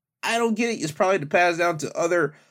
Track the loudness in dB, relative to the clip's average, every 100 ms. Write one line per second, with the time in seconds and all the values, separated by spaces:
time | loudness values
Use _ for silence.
0 | _ _ -4 0 0 0 -2 -2 -4 0
1 | 2 0 2 2 2 2 0 -2 -6 -4
2 | 0 0 0 -4 _